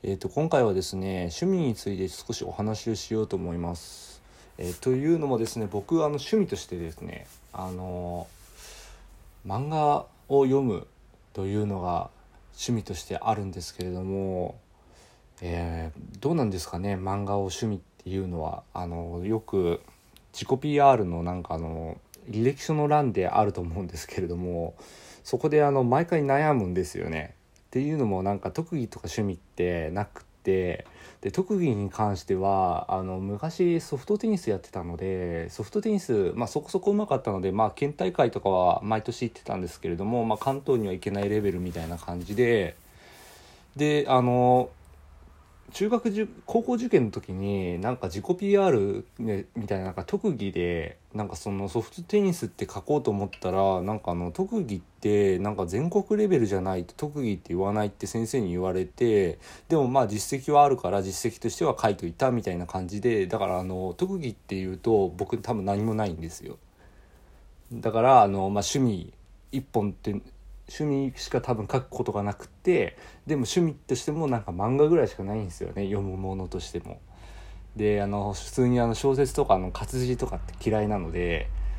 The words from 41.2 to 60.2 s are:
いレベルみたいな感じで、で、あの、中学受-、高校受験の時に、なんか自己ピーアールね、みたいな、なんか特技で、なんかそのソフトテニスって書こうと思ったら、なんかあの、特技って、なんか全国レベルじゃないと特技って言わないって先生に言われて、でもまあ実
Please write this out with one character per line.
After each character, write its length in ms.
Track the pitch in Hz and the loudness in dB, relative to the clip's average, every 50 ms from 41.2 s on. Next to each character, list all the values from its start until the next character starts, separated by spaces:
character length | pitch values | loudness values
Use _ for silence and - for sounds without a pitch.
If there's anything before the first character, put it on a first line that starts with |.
い 80 | 101 101 | 0 0
レ 120 | 107 107 | 0 2
ベ 120 | 101 101 87 | 2 2 0
ル 60 | 90 | 0
み 120 | 90 90 | -4 -4
た 120 | 85 87 82 | -4 -6 -6
い 60 | 82 | -6
な 80 | 85 | -6
感 240 | 85 - - 87 87 | -8 -8 -8 -8 -8
じ 140 | 87 90 104 | -6 -4 2
で、 400 | 104 123 117 117 107 92 78 - - - - - - - - - - - - - - - - - - - _ - | 2 4 6 6 4 2 0 -4 -12 -20 -20 -20 -20 -20 -20 -20 -20 -20 -20 -20 -20 -20 -20 -20 -20 -20 _ -4
で、 300 | 139 147 151 147 147 139 | 0 2 2 4 2 4
あ 140 | - 135 127 | 4 4 4
の、 480 | 123 123 123 123 123 123 127 127 127 123 - - - - - - - - - - - - - - - - - - - - - | 6 4 4 6 6 6 6 6 4 0 -6 -20 -20 -20 -20 -20 -20 -20 -20 -20 -20 -20 -20 -20 -20 -20 -20 -20 -20 -16 -4
中 140 | - 190 | -2 0
学 220 | 214 240 226 - 226 | 2 2 2 2 0
受-、 180 | 196 214 220 - - - - | 0 0 -2 -4 -6 -16 -12
高 180 | - - 233 233 | 0 0 0 2
校 100 | - 247 | 2 0
受 160 | 220 240 233 | 0 0 4
験 160 | - 170 123 | 4 4 4
の 60 | 107 | 4
時 200 | - - - - | -2 -6 -8 -8
に、 480 | 92 92 98 101 101 98 92 87 87 87 | -6 -4 -2 -2 -2 -2 -2 -2 -4 -2
な 120 | 92 117 | -2 -2
ん 60 | 127 | -2
か 100 | - - | -2 -4
自 140 | 92 82 98 | -6 -6 -6
己 140 | - - 180 | -2 -2 -2
ピ 80 | 180 202 196 202 | 0 2 4 4
ー 40 | 196 | 6
ア 60 | 196 | 6
ー 40 | 190 | 6
ル 340 | - 104 98 101 98 98 - - _ - | 4 4 4 2 -2 -4 -6 -12 _ -6
ね、 260 | 113 110 104 95 87 - _ | -4 -2 -2 -4 -4 -6 _
み 120 | 120 107 | -8 -4
た 80 | 98 101 | -4 -4
い 40 | 95 | -2
な、 60 | 95 | -2
な 60 | 95 | -6
ん 20 | - | -6
か 100 | - 90 | -8 -6
特 320 | - - 202 - 214 160 | -4 -4 0 0 0 -2
技 160 | 110 101 98 | 0 -4 -4
で、 460 | 87 92 87 87 87 85 78 - - _ _ _ - | -2 -2 -2 0 -2 -2 -4 -6 -10 _ _ _ -8
な 100 | 104 104 | -6 -6
ん 60 | 95 | -6
か 80 | 92 | -8
そ 120 | - - 104 | -8 -6 -6
の 200 | 98 98 98 98 | -4 -4 -4 -2
ソ 100 | - 117 | -2 -4
フ 120 | 104 - | -4 -4
ト 100 | - - | -12 -16
テ 180 | 170 - - 208 | -8 0 2 4
ニ 140 | 202 190 170 | 4 4 0
ス 140 | - - | 0 -6
っ 20 | - | -8
て 160 | - - 101 | -6 -8 -10
書 160 | - - 98 | -8 -8 -10
こ 160 | - - 147 | -2 0 0
う 60 | 147 123 | 2 2
と 60 | 117 | 0
思 180 | 101 101 101 | 0 0 -2
っ 20 | 95 | -4
た 220 | - - - 92 | -8 -6 -4 -2
ら、 300 | 92 95 98 98 95 92 | 2 4 4 4 2 2
な 120 | 90 98 107 | 0 -2 -4
ん 60 | 107 | -4
か 100 | - 90 | -4 -4
あ 40 | 87 | -2
の、 160 | 87 87 87 | -2 -2 -4
特 320 | 82 - 190 196 233 220 180 | -2 -4 -4 -2 -2 -4 -2
技 120 | 120 101 | -2 -4
っ 40 | 87 | -6
て、 580 | - _ _ _ - 107 104 104 101 98 95 90 | -6 _ _ _ 0 4 4 6 6 4 4 2
な 120 | 98 104 | 0 -2
ん 40 | 104 | -2
か 100 | 98 92 | -2 -4
全 240 | 82 90 113 151 170 | -2 0 0 0 2
国 320 | 170 208 196 - 214 208 | 2 0 2 2 2 2
レ 60 | 214 | 4
ベ 120 | 202 185 139 | 4 4 4
ル 60 | 117 | 4
じ 100 | 98 101 | 4 2
ゃ 40 | 95 | 0
な 140 | 90 95 95 | 0 0 -2
い 80 | 90 87 | -2 -4
と 100 | - - | -8 -8
特 280 | - 151 147 143 147 135 | -8 -8 -6 -4 -2 -2
技 120 | 113 101 | -2 -2
っ 20 | |
て 160 | 87 - - 85 | -4 -4 -4 -2
言 60 | 90 | 0
わ 120 | 95 101 | 0 2
な 140 | 104 107 107 | 2 0 0
い 20 | |
っ 20 | 104 | -2
て 160 | - - - | -4 -8 -10
先 220 | - - 117 113 | -6 -4 -4 -4
生 140 | 113 - 135 | 0 0 -2
に 80 | 107 90 | 0 0
言 120 | 87 90 | -2 0
わ 120 | 92 92 90 | 0 0 0
れ 100 | 92 92 | 0 -2
て、 560 | 85 - - 123 117 110 104 95 85 - - - - - - - - | -4 -2 0 2 4 6 4 4 2 0 -6 -14 -20 -20 -20 -2 0
で 80 | 165 | 2
も 100 | 156 135 | 4 4
ま 140 | 120 131 139 | 4 4 2
あ 60 | 123 101 | 2 2
実 320 | 104 104 | -2 -4